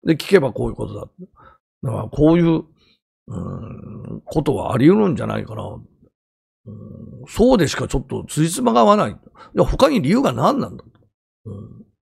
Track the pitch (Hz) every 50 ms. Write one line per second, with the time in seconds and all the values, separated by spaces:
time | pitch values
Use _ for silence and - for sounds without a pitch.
0 | _ 165 165 - - - 196 185 139 123 - 120 120 117 104 - 117 110 104 -
1 | - - _ - 180 _ _ _ - - _ _ _ _ _ _ - 131 110 101
2 | 104 117 - 135 151 156 165 175 170 165 165 156 - _ _ _ _ _ _ _
3 | _ _ _ _ _ - - 87 87 90 92 87 110 - - - - - 107 107
4 | - - - - _ - - 160 143 - - 92 85 - - 110 127 156 196 220
5 | 214 190 143 - 113 110 107 - 104 - 110 107 95 98 - - - _ _ _
6 | _ _ _ _ _ _ _ _ _ _ _ _ _ 110 104 104 - 107 92 -
7 | - - - 117 131 - - - 220 254 262 208 156 120 - - 123 101 - 139
8 | - - - 95 - - - 147 156 165 175 269 254 240 226 240 226 208 208 214
9 | 160 110 95 - _ - _ - - - - - - - - - - - 285 214
10 | 127 139 202 254 277 190 123 113 143 202 285 - 131 101 92 - _ - _ _
11 | _ _ _ _ _ _ _ _ _ 107 98 98 110 - - 113 - _ _ _
12 | _